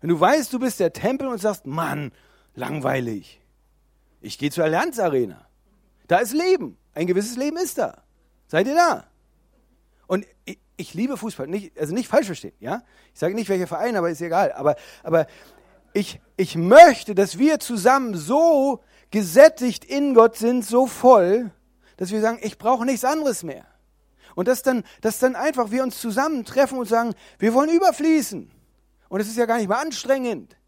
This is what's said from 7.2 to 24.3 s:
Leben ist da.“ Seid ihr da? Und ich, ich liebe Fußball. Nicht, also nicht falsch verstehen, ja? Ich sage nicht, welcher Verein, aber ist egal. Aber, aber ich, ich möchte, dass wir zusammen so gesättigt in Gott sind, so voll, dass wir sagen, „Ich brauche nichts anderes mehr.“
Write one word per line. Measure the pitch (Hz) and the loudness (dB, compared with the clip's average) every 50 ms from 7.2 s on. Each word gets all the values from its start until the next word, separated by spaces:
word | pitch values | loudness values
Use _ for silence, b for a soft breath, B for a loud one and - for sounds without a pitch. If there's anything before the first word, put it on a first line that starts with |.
| 208 220 247 | -2 -4 -6
Leben | 240 262 294 302 339 | -4 -4 -4 -4 -4
ist | 359 320 - - | -6 -6 -4 -4
da.“ | 226 120 - - _ _ _ _ _ _ _ _ _ _ | -4 -6 -6 -12 _ _ _ _ _ _ _ _ _ _
Seid | - 156 196 | 0 0 0
ihr | 247 285 | 2 2
da? | 330 349 339 254 - - _ _ _ _ _ _ _ _ _ _ _ _ _ _ _ _ _ _ _ _ | 2 4 2 2 -2 -6 _ _ _ _ _ _ _ _ _ _ _ _ _ _ _ _ _ _ _ _
Und | _ 180 185 - _ _ _ _ | _ -4 -4 -4 _ _ _ _
ich, | - - _ _ _ _ | -18 -18 _ _ _ _
ich | _ 170 - - | _ -16 -12 -6
liebe | 165 220 262 277 | -6 -4 -4 -4
Fußball. | 208 - 226 - - 135 | -6 -8 -10 -10 -10 -10
Nicht, | 143 170 208 202 170 _ - | -8 -8 -8 -8 -10 _ -8
also | 151 147 165 | -6 -4 -4
nicht | 233 254 - | -6 -4 0
falsch | - 269 294 | 0 0 0
verstehen, | 202 170 - - - - _ | 0 -8 -12 -12 -16 -18 _
ja? | - 123 165 233 - b b b b b b | -8 -8 -8 -8 -8 b b b b b b
Ich | - | -6
sage | - 196 202 | -4 -4 -4
nicht, | 220 226 185 | -4 -4 -4
welcher | 196 185 185 | -2 -4 -4
Verein, | 165 170 156 185 240 240 | -4 -4 -4 -4 -2 -2
aber | 202 170 170 | -2 -2 -2
ist | 170 139 | -4 -4
egal. | 165 170 165 175 196 151 - | -6 -2 0 0 0 0 -2
Aber, | - 135 151 143 B B B B B B | 0 0 0 0 B B B B B B
aber | - 160 165 156 b b b b b b b b b b b b _ _ | 0 2 2 2 b b b b b b b b b b b b _ _
ich, | 202 208 - - - _ _ _ | -4 -4 -4 -8 -18 _ _ _
ich | - 190 - - | -4 -4 -4 -2
möchte, | 165 170 180 220 294 339 339 254 - - - 208 | -4 2 8 8 10 10 8 4 0 -4 -6 -2
dass | 180 196 190 - 170 | -2 -2 -2 0 0
wir | 254 302 311 294 | 0 2 2 0
zusammen | - - 240 220 175 233 254 269 262 240 208 | -4 -6 -8 0 2 2 2 2 0 -4 -6
so | 175 151 147 233 294 330 339 320 285 269 277 269 - b b b b b b | -8 -4 -2 0 2 4 4 4 4 2 0 -2 -4 b b b b b b
gesättigt | - 214 208 175 160 247 277 320 311 - 247 247 214 - - | -4 -4 -4 0 8 10 10 8 8 4 -4 -4 -4 -6 -10
in | - - 277 285 285 262 | -6 -4 -2 -2 4 6
Gott | 226 226 226 226 | 6 6 6 4
sind, | - 214 233 247 254 226 | 0 -2 0 0 0 -2
so | 196 220 247 262 | 0 2 2 2
voll, | 247 - - - 247 254 214 180 175 196 226 247 208 - _ _ _ _ _ b b b | 2 -2 2 6 6 8 8 6 4 2 0 -2 -4 -12 _ _ _ _ _ b b b
dass | b 190 180 | b -8 -6
wir | 202 220 | -4 -2
sagen, | 214 220 226 226 - | 0 -2 -2 -2 -8
„Ich | 214 - _ | -10 -10 _
brauche | - 214 254 247 233 | -2 0 0 0 0
nichts | 254 269 208 - | -2 -2 -2 0
anderes | 254 294 320 311 277 226 - - | -2 -2 0 -2 -4 -4 -4 -8
mehr.“ | 165 135 - - _ _ _ _ _ _ _ _ _ _ b b b | -12 -12 -12 -16 _ _ _ _ _ _ _ _ _ _ b b b